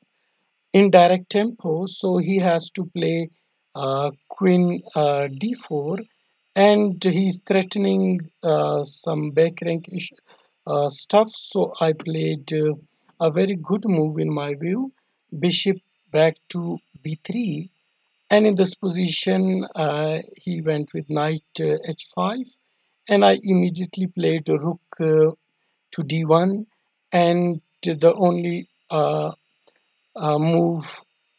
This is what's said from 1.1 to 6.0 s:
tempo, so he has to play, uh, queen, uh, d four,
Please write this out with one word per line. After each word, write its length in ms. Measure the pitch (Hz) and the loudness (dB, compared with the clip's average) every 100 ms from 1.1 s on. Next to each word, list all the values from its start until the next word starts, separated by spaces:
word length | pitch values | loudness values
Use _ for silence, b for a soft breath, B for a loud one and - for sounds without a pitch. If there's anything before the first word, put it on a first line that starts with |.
| 185 185 | 4 -2
tempo, 560 | 202 220 233 175 156 190 | -2 -2 -4 -4 -4 -6
so 320 | - 190 180 | -6 -2 0
he 200 | 160 196 | 0 0
has 320 | 180 165 165 | 2 0 -2
to 140 | - 170 | -10 -8
play, 440 | 175 165 165 165 _ _ _ _ | -4 -2 -2 -4 _ _ _ _
uh, 380 | 143 139 135 143 139 - | -8 -4 -2 -4 -6 -16
queen, 560 | - 190 180 175 175 - | -2 4 4 4 0 -4
uh, 340 | 156 147 143 143 | 0 2 2 -2
d 260 | 135 220 | -4 -6
four, 440 | 240 - 151 143 190 | -6 -6 -6 -4 -6